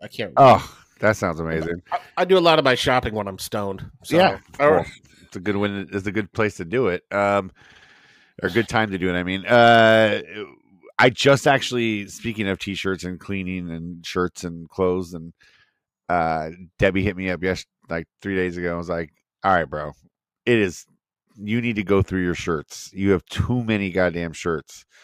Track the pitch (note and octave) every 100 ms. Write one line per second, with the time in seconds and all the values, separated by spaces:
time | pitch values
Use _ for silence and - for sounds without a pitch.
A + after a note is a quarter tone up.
0 | G#2+ - G2+ B2+ C3+ G#2+ - - _ -
1 | G#2 G#2+ F#2+ D#2+ D#2+ D#2+ D#2+ E2+ - F3
2 | - - F3+ F#3 E3+ D#3+ C3+ B2 C#3+ B2+
3 | A#2+ G#2+ G2+ F#2+ - A2 G2 F#2+ - -
4 | - D#3 F#3 G2 _ - D3 F2+ D#2+ -
5 | _ _ _ G2+ F2+ G2 G2+ G2+ F2+ G2+
6 | G2 G2 G2+ - G#2+ - E2+ A#2 A2 F2
7 | - G2 G2+ G2+ F#2+ - - - _ _
8 | _ _ _ - F2+ F#2+ A2 A#2 G#2+ F#2+
9 | F#2 F2+ F2+ F#2+ F#2 A#2+ A#2 A#2 A2+ A2
10 | A2 G#2 D#2 G#2 F#2+ - _ F#2 D2 -
11 | B2 - C#3 C#3 D3+ C3+ - B2 A#2 G#2
12 | F#2+ - A#2+ G#2+ G2 F#2 - F#2 F#2+ F#2
13 | F2+ F2 - G2 F#2 F#2 F2 E2 E2+ E2+
14 | E2 F#2 F2+ - F2 E2+ E2 - F#2 F2+
15 | F2 F2 E2 - _ _ _ _ _ _
16 | - F2 D#2+ D#2+ D#2+ F2 F2 - G2 F#2+
17 | G2 F2+ F#2 F2 F2+ F2+ - _ - E2
18 | E2 _ G2+ F#2 F#2 F2 F2 F2 F2 E2+
19 | D#2+ _ _ _ G2 F2+ D2+ D2+ D2+ -
20 | _ _ _ _ - A#2 G2 E2 - _
21 | _ _ _ G#2+ G#2 A#2 A#2+ G#2+ F#2 G2
22 | F#2 F#2+ F2+ E2+ - D#2 - - - F#2+
23 | G2 F#2 - - - B2 A2+ G#2 G2 F2+
24 | F2+ E2+ E2 D2+ F2 D#2 - - _ _